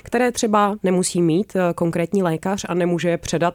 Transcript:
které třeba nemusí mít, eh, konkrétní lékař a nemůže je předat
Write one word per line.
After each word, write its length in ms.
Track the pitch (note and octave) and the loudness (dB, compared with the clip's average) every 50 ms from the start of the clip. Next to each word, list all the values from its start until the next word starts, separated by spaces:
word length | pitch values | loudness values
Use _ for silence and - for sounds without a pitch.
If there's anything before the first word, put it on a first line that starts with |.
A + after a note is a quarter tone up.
| - | -10
které 280 | - - A#3+ B3+ A#3+ | -4 0 0 0 0
třeba 440 | A#3+ - A#3+ A3 G#3 G#3 G#3 G3+ G#3 G#3+ - | 0 0 0 2 4 4 2 2 0 0 0
nemusí 380 | F3+ F#3 F3+ F3+ - - F3 | 2 2 2 0 0 0 2
mít, 320 | F3 E3 D#3 F#3 A3 - - | 2 2 2 2 0 -2 -2
eh, 180 | F#3+ F3+ F3 E3 | 0 0 0 0
konkrétní 500 | - F3 E3 D#3+ F3+ E3+ E3 - G3 F#3 | 0 -2 -2 0 -2 -2 0 0 0 0
lékař 420 | E3+ D#3+ D#3 - F#3 G3+ G3 - - | 0 -2 -2 -2 -4 -4 -4 -4 -4
a 40 | E3+ | -2
nemůže 360 | F3+ F3 F3 F3 D#3+ D#3+ F3 | 0 0 0 0 0 0 -2
je 80 | E3+ | -2
předat 360 | E3 - - - D3+ E3 E3+ - | -2 -4 -4 -2 0 0 0 -2